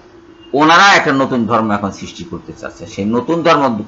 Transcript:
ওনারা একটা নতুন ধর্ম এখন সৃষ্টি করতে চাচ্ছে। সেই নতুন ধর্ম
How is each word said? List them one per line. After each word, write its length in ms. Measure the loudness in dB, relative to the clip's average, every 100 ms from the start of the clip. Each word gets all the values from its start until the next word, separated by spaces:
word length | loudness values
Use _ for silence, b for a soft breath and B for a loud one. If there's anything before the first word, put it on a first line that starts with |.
| -20 -20 -20 -20 -6
ওনারা 300 | 0 4 6
একটা 280 | 6 4 2
নতুন 340 | 0 0 -2 0
ধর্ম 260 | 0 0
এখন 200 | -2 -4
সৃষ্টি 320 | -8 -14 -14
করতে 300 | -14 -14 -14
চাচ্ছে। 340 | -16 -16 -16 -16
সেই 180 | -6 -2
নতুন 380 | -2 -2 0
ধর্ম 400 | 2 2 2 -2